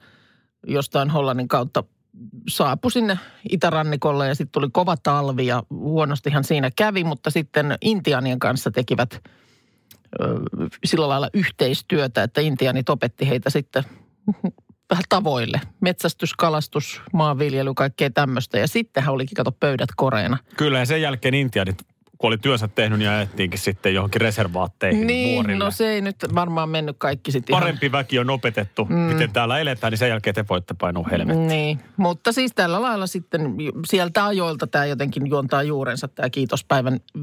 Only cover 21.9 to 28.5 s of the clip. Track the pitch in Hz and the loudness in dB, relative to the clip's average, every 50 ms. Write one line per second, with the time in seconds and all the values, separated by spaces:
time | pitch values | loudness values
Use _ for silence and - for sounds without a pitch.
21.9 | _ _ _ _ _ _ - 113 113 107 - 139 131 110 110 104 - - 113 107 | _ _ _ _ _ _ 0 0 0 2 2 2 2 2 0 -2 0 0 2 2
22.9 | 107 107 107 104 104 107 101 95 - 101 95 90 87 98 - 101 95 - - 101 | 2 2 2 2 2 2 0 -2 -2 -2 -2 -2 -2 -2 -2 -4 -4 0 0 2
23.9 | 95 95 98 101 - 113 113 110 104 113 104 92 87 92 92 - - _ - 95 | 2 2 0 0 0 2 2 2 2 0 -2 0 0 -2 -2 -2 -2 _ 0 2
24.9 | 214 214 220 226 240 254 247 247 247 247 233 208 196 196 202 202 202 - 226 220 | 2 2 2 2 0 0 0 0 0 0 0 0 0 0 0 -2 0 0 0 0
25.9 | 214 208 196 196 196 - - 151 160 175 175 175 165 165 160 156 160 160 156 151 | 0 0 -2 -4 -4 -6 -6 -2 0 0 0 0 0 -2 -2 -2 -2 -2 -4 -4
26.9 | 147 - - 143 127 - - - 135 131 120 - - 180 180 175 156 131 143 139 | -6 -2 -2 -2 -2 -2 -4 -2 -2 -2 0 2 2 2 2 2 0 0 -2 0
27.9 | 120 139 135 - 131 123 123 127 135 127 120 120 | 0 0 0 0 0 0 2 2 0 0 0 -2